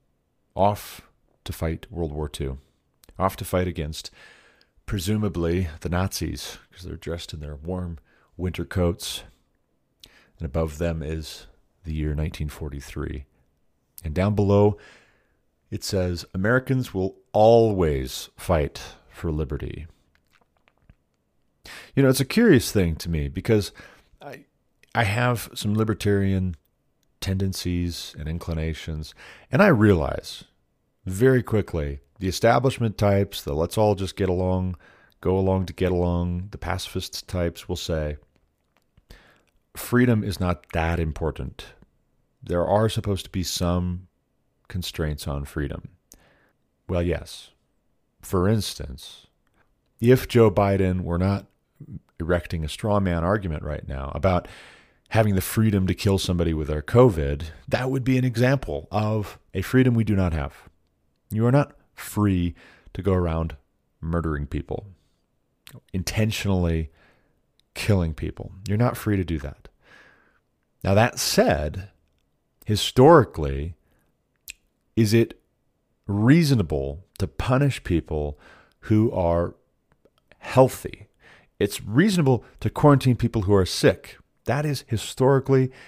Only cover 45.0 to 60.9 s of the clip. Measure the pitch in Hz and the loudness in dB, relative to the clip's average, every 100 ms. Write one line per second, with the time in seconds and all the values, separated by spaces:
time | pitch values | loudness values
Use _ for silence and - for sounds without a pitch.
45 | 78 73 - 71 71 - 71 - - _ | -4 -4 -6 -6 -6 -6 -6 -6 -14 _
46 | _ - _ _ _ _ _ _ - 92 | _ -20 _ _ _ _ _ _ -6 -2
47 | 87 76 76 - - _ _ _ _ _ | 0 -2 -6 -18 -20 _ _ _ _ _
48 | _ _ - 95 92 110 95 - 71 67 | _ _ -4 0 2 2 -2 -8 -12 -14
49 | - - _ _ _ _ _ _ _ - | -18 -20 _ _ _ _ _ _ _ 0
50 | 117 123 - 120 113 92 101 98 92 90 | 4 4 4 6 6 6 2 4 2 0
51 | 87 85 95 98 - _ _ - - 95 | -2 0 0 0 -6 _ _ -20 -18 -18
52 | _ - 82 87 - 85 78 - 110 104 | _ -8 -2 -2 -2 -6 -6 -4 0 0
53 | 95 85 82 107 95 78 73 73 - 67 | 2 0 0 0 -2 -6 -6 -8 -8 -10
54 | 67 76 92 90 - - - - _ _ | -8 -2 0 0 -2 -16 -20 -20 _ _
55 | - 113 107 95 - - 110 101 92 90 | -4 0 2 2 0 2 2 4 2 0
56 | 107 98 - 87 85 80 73 76 - 117 | 2 0 0 0 0 -2 -2 -4 2 6
57 | 127 82 71 71 73 - - - 127 135 | 6 6 -2 -4 -8 -14 -6 -4 -2 -2
58 | 123 127 127 113 127 139 - 73 - 104 | 0 0 0 2 2 2 -2 -8 -4 -2
59 | 107 110 101 - _ - 92 127 127 117 | -2 -2 -4 -12 _ -8 0 4 4 4
60 | 107 98 92 80 69 - - _ _ | 2 2 2 0 -4 -10 -20 _ _